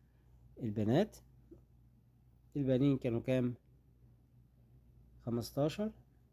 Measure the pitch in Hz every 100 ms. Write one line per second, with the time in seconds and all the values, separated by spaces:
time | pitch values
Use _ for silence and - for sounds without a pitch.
0 | _ _ - - - - 110 104 107 139
1 | 214 - - - - - - - - _
2 | _ _ _ - - 143 131 127 143 135
3 | 131 113 131 131 123 120 _ - - _
4 | - - _ - - _ - - - -
5 | - - 120 117 110 - 151 151 214 -
6 | - _ _